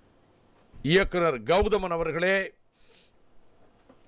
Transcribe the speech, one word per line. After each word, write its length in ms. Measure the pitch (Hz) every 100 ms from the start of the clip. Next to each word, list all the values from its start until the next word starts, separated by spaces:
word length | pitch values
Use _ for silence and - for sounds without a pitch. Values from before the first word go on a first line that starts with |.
| _ _ _ _ _ _ _ -
இயக்குனர் 640 | 135 180 196 180 170 127
கௌதமன் 520 | 110 180 202 190 185 165
அவர்களே, 420 | 165 156 180 196 185 - _ _ - - - _ _ - - _ - _ - -